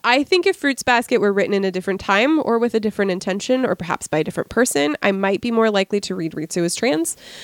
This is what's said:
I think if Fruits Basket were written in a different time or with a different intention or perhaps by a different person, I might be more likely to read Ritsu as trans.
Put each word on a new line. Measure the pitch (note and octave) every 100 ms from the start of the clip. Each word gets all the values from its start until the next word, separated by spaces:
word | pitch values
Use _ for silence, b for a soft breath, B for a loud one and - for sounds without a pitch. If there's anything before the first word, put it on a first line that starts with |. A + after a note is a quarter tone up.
| A#3
I | B3+
think | C#4+ F#4 F#4+
if | F4+
Fruits | C#4 B3+
Basket | - A#3+ A#3+ A#3+
were | G#3
written | G3 F#3+
in | G3+ F#3+
a |
different | F#3 F#3 G3
time | - G3 C4 D#4 -
or | A#3
with | A#3+
a | A3
different | G#3+ - G3
intention | F#3 G3 G3 - C4 B3+
or | F#3+
perhaps | F3 - -
by | D#3
a |
different | D#3 - -
person, | - B3+ C#4+ D4 D4
I | G3+
might | G3 G3 G3+
be | A#3+
more | A3+ A3+
likely | G3+ F#3+ G#3
to | - F#3+
read | D#3+
Ritsu | D#3 D3+ F3+
as | E3+ -
trans. | A#3 D4+ E4 - B B